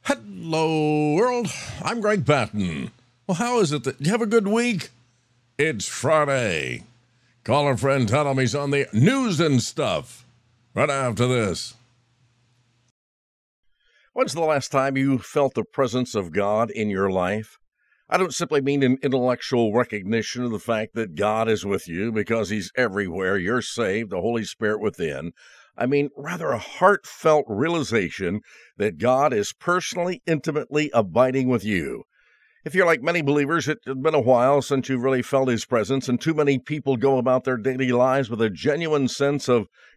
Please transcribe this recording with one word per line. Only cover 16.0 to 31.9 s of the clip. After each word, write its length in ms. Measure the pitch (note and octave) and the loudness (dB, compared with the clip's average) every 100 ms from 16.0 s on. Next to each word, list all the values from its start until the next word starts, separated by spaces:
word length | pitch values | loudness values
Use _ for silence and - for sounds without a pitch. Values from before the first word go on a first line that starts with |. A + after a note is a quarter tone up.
| B2 | -2
of 180 | G#2+ F2 | -4 -2
God 380 | F2 G2+ G#2+ A#2 | 0 2 2 0
in 200 | A2+ G#2+ | -2 -2
your 200 | F#2+ G2 | 0 0
life? 480 | F#2 F2+ G#2+ G#2+ _ _ _ _ _ _ | 2 0 -2 -6 _ _ _ _ _ _
I 80 | F3+ | 0
don't 180 | F#3 | 0
simply 260 | B2+ F3 D3 | -2 0 0
mean 240 | C#3 C#3+ | 2 2
an 140 | C3+ C3 | 2 2
intellectual 680 | C#3+ C3 B2+ B2 - B2 A2+ | 0 0 0 -2 0 2 2
recognition 720 | A2 A#2+ G#2 F#2+ A2+ G#2 B2 | 2 0 -4 -2 -2 -2 -6
of 80 | B2 | -4
the 80 | G#2 | -4
fact 340 | - A2 A2 | -2 -4 -2
that 220 | A#2 A2 D2+ | -6 -6 -2
God 320 | G#2 A2 A2+ | 0 2 0
is 180 | G#2+ G2+ | 0 0
with 220 | F#2+ - | -4 -4
you 240 | E2+ A2+ | -6 -4
because 380 | A2 G2+ A2+ F#2+ | -4 -2 -2 -2
he's 200 | G#2+ F2 - | -4 -6 -2
everywhere, 600 | A#2+ G2 F#2+ F2 F#2 G2 | -2 -2 -4 -4 -2 -2
you're 260 | F2+ A#2+ | 0 -2
saved, 480 | - - G#2+ G#2 A2 | -4 -4 -2 -2 -4
the 100 | F#2 | -4
Holy 240 | G#2 A#2 | -2 -4
Spirit 360 | G2+ - G#2+ G#2+ | -6 -4 -2 0
within. 520 | G#2 - D#2+ C2+ E2 _ - - _ - | -4 -4 -6 -4 -10 _ -20 -20 _ -4
I 100 | B2+ | 0
mean, 240 | C#3+ C#3+ - | 0 -2 -6
rather 340 | C#3+ F3 D#3+ | -10 -6 -4
a 80 | A#2 | -4
heartfelt 880 | - - F#3 G3+ - - D#3 D3+ - | -8 2 4 4 -2 -2 4 4 2
realization 920 | G#2 D#3+ E3+ C3 A#2 F2 - F#2 G#2 _ - - - | -2 0 0 0 0 0 -4 -4 -4 _ -20 -20 -4
that 220 | G#2 D#2 | -4 0
God 340 | A2+ C3 D3 | 2 4 2
is 200 | A#2 G2+ | 0 -2
personally, 680 | - - F3+ - F3+ F3+ F3+ | -6 -2 -2 -2 -4 -4 -4
intimately 640 | - D#3 E3 D3+ B2+ D3 D3+ | -2 -2 0 -4 -4 -6 0
abiding 540 | A#2 G2+ F#2 B2+ C3 B2+ | 0 2 2 2 2 0
with 160 | B2 | 0
you. 400 | G2+ F#2+ C#2 | 0 -2 -2